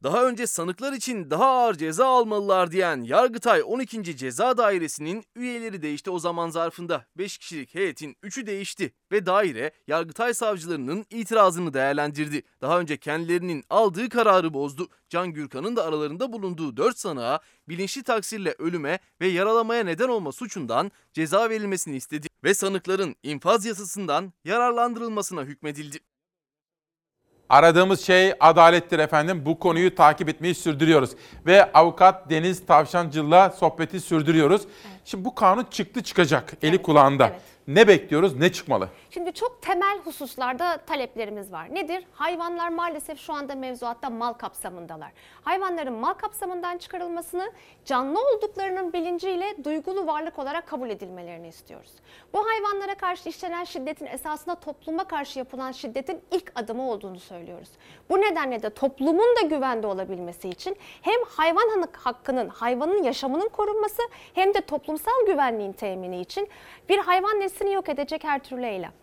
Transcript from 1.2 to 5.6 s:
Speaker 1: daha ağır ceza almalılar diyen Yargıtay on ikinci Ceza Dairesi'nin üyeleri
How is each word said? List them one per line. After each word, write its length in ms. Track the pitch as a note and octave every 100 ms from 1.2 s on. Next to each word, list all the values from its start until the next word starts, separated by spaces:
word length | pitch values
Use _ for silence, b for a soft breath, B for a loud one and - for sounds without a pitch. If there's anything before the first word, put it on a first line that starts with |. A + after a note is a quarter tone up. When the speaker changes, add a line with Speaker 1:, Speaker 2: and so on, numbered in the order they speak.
| D3
Speaker 1:
daha 160 | D#3
ağır 280 | C4+ B3+ A#3+
ceza 320 | E3 D#3+ D#3+ C4
almalılar 640 | B3+ A3 G#3 G3+ F#3+ F3
diyen 300 | F3+ F3+ C#3+
Yargıtay 600 | A#2 E3 B3+ A#3 A#3+ F#3
on 140 | C#3 A#3+
ikinci 380 | B3+ A3 F3 C3+
Ceza 400 | C3 B2 A#3+ B3
Dairesi'nin 680 | A3 F#3+ D#3 - D3+ G#3+ -
üyeleri 460 | A#3 B3 A#3+